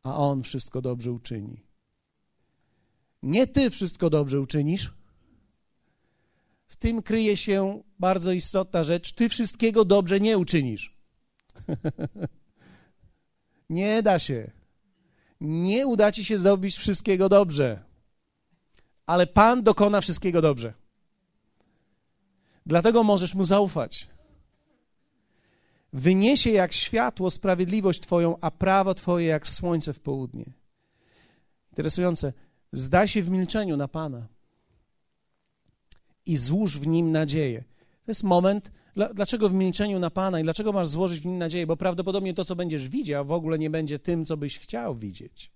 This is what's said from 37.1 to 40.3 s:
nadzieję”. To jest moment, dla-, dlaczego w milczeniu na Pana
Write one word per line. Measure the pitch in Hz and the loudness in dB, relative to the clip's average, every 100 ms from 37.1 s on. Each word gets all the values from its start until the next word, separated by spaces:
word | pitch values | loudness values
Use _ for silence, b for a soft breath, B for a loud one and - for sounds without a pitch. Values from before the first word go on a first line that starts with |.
nadzieję”. | 160 156 151 139 113 127 _ _ _ | 0 0 -2 -2 -6 -12 _ _ _
To | - | -8
jest | 220 | -4
moment, | 202 175 185 208 - b b | 2 4 4 0 -6 b b
dla-, | - 214 | -4 -4
dlaczego | 208 202 240 208 | -2 -4 0 0
w | |
milczeniu | 190 190 175 208 190 | 2 0 0 -2 -2
na | 175 | -4
Pana | 190 190 | -2 -2